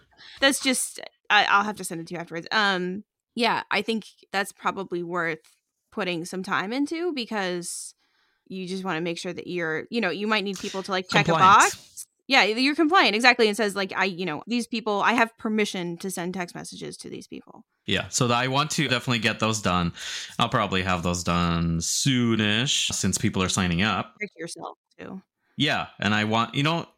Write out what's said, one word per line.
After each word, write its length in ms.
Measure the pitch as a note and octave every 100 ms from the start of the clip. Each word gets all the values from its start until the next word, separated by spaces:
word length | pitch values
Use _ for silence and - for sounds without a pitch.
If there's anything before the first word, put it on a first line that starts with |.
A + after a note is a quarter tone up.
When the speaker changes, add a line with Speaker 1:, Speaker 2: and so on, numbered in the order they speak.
| _ _ - -
Speaker 1:
That's 200 | C4+ C4
just, 400 | C4+ B3 - - - - -
I, 160 | G#3 -
I'll 180 | G3+
have 140 | G#3 G3
to 60 |
send 180 | F#3 E3
it 60 | E3
to 80 | E3+
you 40 |
afterwards. 280 | F3 E3 -
Um, 520 | A3 G3+ F#3 F3+ G3 - _ _ A#3
yeah, 280 | A3+ D#3 -
I 120 | G3
think 240 | G#3+ A3 - _ _
that's 200 | G3 G3
probably 520 | - F#3+ F#3+ F#3 F3
worth 520 | E3+ F3 E3 D#3 _ _ _ _ _
putting 340 | A3 F3+ E3+ F3+
some 160 | F#3
time 320 | F#3+ D3+ F#3+
into 400 | C4 C#4+ E4 F4
because 800 | D4 A3 A3 F#3 F3 F3 - - - _ _ _ _ -
you 200 | F#3 F3+
just 160 | F#3+
wanna 160 | F#3 D#3
make 180 | E3+ E3+
sure 120 | F3+
that 140 | E3+ -
you're, 380 | F3 D#3+ D#3 -
you 100 | A#3
know, 80 | F3+
you 160 | F3+ G#3+
might 160 | G#3+
need 140 | G3+ F#3
people 240 | G3+ F#3+
to, 80 | F#3+
like, 160 | F#3+ F#3
check 200 | G#3 E3+
a 40 |
Speaker 2:
Compliant. 420 | D#3+ F#3 A3 G4
Speaker 1:
box. 340 | - - - - _ -
Yeah, 160 | C4
you're 320 | G3 A3+ C4+ D4+
compliant, 380 | D4+ F#4+ B3 G#3
exactly, 320 | B3+ - G#3+
and 100 | G3+
says, 180 | G#3 G3
like, 160 | F#3+ -
I, 100 | F#3+
you 200 | E3+ F3+
know, 160 | D3+ -
these 180 | A#3+ A3+
people, 360 | A3+ A3 G3+
I 120 | F3
have 240 | A#3+ A3+ -
permission 600 | A3 G#3+ G#3 F#3+ F3 E3+
to 120 | G3
send 240 | F#3 F3
text 220 | F#3 F3 -
messages 400 | E3+ F#3 D3+ -
to 120 | -
these 180 | - -
people. 380 | - - - _ _ -
Speaker 2:
Yeah, 220 | F#2 F#2+
so 180 | - A#2+
I 160 | A#2+ B2+
want 240 | C3+ D3+
to 160 | - C3+
definitely 320 | A#2+ C3 A#2
get 200 | A2+ G#2
those 220 | A2 G#2+
done. 300 | F#2+ F2+ E2+ - - - - -
I'll 80 | A#2
probably 340 | A#2+ G2 F#2+
have 200 | F#2 F2+
those 200 | F2 F2
done 560 | F2 F2 F2 E2+ E2+ E2
soonish 1120 | - - C#3 B2 A#2 A2 G#2 A2 C3+ - -
since 240 | - G2 -
people 260 | G2+ G2
are 60 | F#2
signing 320 | G#2 F2+ E2+
up. 340 | G#2+ F#2+ - -
Speaker 1:
Trick 140 | G#3 -
yourself, 400 | E3 D#3+ D#3+ - _ -
too. 240 | - F#3+ - _ _ -
Speaker 2:
Yeah, 300 | D3 G#2 D2+ -
and 140 | G2+
I 100 | G#2+
want, 320 | G#2+ A2+ A#2 C#3
you 80 |
know, 220 | D3 E3+ -